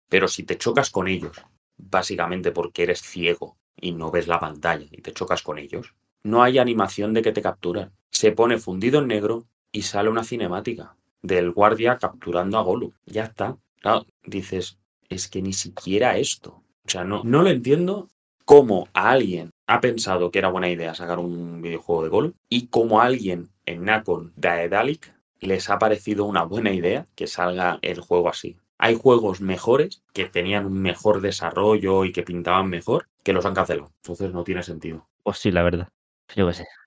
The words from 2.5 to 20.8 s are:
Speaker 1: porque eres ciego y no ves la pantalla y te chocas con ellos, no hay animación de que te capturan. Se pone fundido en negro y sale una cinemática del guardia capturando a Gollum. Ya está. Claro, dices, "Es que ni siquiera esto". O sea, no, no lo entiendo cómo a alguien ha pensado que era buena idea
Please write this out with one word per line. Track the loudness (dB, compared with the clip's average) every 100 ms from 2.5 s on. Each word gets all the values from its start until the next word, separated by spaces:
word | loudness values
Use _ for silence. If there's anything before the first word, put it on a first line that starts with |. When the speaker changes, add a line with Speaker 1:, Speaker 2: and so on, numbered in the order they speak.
Speaker 1:
porque | -4 -6 -2
eres | -2 -2
ciego | -6 -4 -2 -2 -6 _ _ _
y | -8
no | -6 -4
ves | -2 0
la | -2
pantalla | -2 -4 -4 -4 -6
y | -18
te | -14
chocas | -8 -6 -6
con | -6 -10
ellos, | -8 -12 -12 _ _ _
no | 0 4
hay | 6 4
animación | 2 2 -2 -2 -2
de | 0
que | 0
te | 0
capturan. | -2 -4 -4 -6 -8 _ _
Se | 2 2
pone | 4 2 2
fundido | -4 -2 2 2
en | 2
negro | 0 0 -4 -8 _ _
y | -8
sale | -4 -2 0
una | 0
cinemática | -4 -6 -4 -4 -6 -8 -12 _ _ _
del | -2 0 2
guardia | 4 4 4 2 0
capturando | -2 -6 -4 -2 0 0
a |
Gollum. | 0 -2 -4 -12 -10
Ya | -8 -6
está. | -6 -8 -8 _ _
Claro, | 0 0 -2 _
dices, | -10 -8 -6 -6 -8 -12 _ _ -12
"Es | -10 -8
que | -6
ni | -4
siquiera | -4 -6 -8 -2 2 2 0
esto". | -2 -6 -10 -20 _ _ -8
O |
sea, | -6
no, | -4 -4
no | 2 4
lo | 4
entiendo | 2 2 2 2 -4 -10 _ _ _ 10
cómo | 10 10 2 -2
a | 0 4
alguien | 4 2 -4 -8 _ 0
ha | 2
pensado | 2 0 -2 0 0
que | 0
era | 0
buena | 0 -2
idea | -2